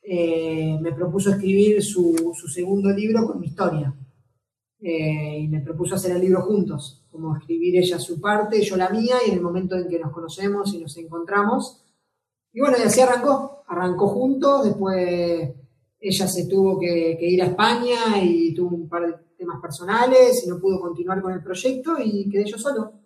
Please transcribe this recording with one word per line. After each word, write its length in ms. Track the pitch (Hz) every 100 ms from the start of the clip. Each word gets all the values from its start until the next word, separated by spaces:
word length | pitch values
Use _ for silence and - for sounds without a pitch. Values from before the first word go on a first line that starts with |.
eh, 720 | 214 175 170 165 160 160 160 156
me 120 | 170
propuso 380 | 170 180 196 196
escribir 520 | 196 190 196 208 208
su, 500 | 196 185 170 165 165
su 120 | - -
segundo 420 | 175 180 196 196
libro 360 | 202 214 220 -
con 140 | -
mi 60 | 175
historia. 460 | - 185 156 135 - - _ _ _ _ _ _ _
Eh, 580 | 196 160 156 151 151 151
y 80 | 151
me 120 | 151
propuso 320 | 160 160 180
hacer 200 | 190 185
el 60 | 180
libro 220 | 185 185
juntos, 640 | - 208 160 147 - - _
como 240 | 160 160 151
escribir 420 | - 165 175 180
ella 200 | 180 170
su 220 | - 170
parte, 400 | 202 208 208 220
yo 140 | 196 185
la 140 | 185
mía, 260 | 220 233 254 220
y 40 |
en 60 | 180
el 40 |
momento 340 | 170 180 185 185
en 120 | 175
que 100 | 170
nos 140 | 151
conocemos 640 | 170 165 190 196 202 196
y 40 | 175
nos 160 | 156 -
encontramos. 840 | 165 165 170 202 208 247 - - _ _ _ _ _ _ _
Y 80 | 226
bueno, 160 | 277 247
y 40 |
así 180 | 226 -
arrancó, 640 | 254 254 - - - - -
arrancó 420 | 247 180 180 202
juntos, 560 | 202 262 269 277 277
después 880 | 214 - 190 185 180 175 175 170 147 - - _ _ _
ella 300 | 202 196 190
se 180 | 175 175
tuvo 320 | 196 190 185
que, 380 | 175 170 165 160
que 80 | 170
ir 100 | 185
a 40 | 180
España 760 | 185 220 240 240 233 226 202
y 320 | 180 165 165
tuvo 220 | 170 180 170
un 120 | 156
par 180 | 170 170
de 80 | 160 _ _
temas 200 | 175 170
personales 840 | 160 151 175 226 254 262 247 208
y 40 | 180
no 100 | 175
pudo 180 | 190 180
continuar 420 | 170 170 170 190
con 100 | 185
el 100 | 180
proyecto 540 | 185 185 254 254 320 302
y 240 | 214 202 196
quedé 160 | 196
yo 140 | 208 226
solo. 340 | 285 226 220 -